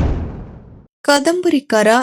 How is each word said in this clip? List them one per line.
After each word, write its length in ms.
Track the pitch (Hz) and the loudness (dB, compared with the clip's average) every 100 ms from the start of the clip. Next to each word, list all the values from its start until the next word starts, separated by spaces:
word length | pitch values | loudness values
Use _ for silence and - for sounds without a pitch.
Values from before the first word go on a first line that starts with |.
| - - - - - - - - _ _ | 0 -4 -8 -12 -18 -20 -20 -20 _ _
ಕಾದಂಬರಿಕಾರ 840 | - 285 294 349 359 294 - 220 214 240 | 0 2 2 0 0 -2 0 0 2 2